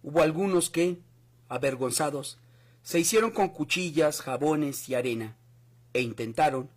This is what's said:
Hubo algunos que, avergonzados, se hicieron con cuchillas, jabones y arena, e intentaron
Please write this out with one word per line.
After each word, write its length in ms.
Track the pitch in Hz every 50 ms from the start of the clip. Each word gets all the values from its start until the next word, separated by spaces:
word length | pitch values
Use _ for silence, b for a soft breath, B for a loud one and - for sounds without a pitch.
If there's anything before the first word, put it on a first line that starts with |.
| -
Hubo 180 | 147 147 170
algunos 480 | 156 160 156 165 196 196 185 175 165 -
que, 300 | - 165 175 180 180 175 - _ _ _ _ _ _ _ _ _
avergonzados, 880 | 127 127 143 139 135 123 131 123 120 - 156 147 143 143 135 - - b b b b b b b b b
se 180 | b - - 170
hicieron 320 | 170 - 220 220 226 226
con 160 | 220 - 196 180
cuchillas, 720 | - - 147 - - 185 180 170 147 160 156 151 151 -
jabones 680 | - 131 127 123 143 156 156 151 151 143 135 - - -
y 60 | 127
arena, 420 | 123 123 127 117 113 110 110 113 _ _ _ _ _ _ _ _ _ _ _
e 100 | _ 123
intentaron 680 | 127 117 110 - 117 113 113 - - 147 135 131 127 - _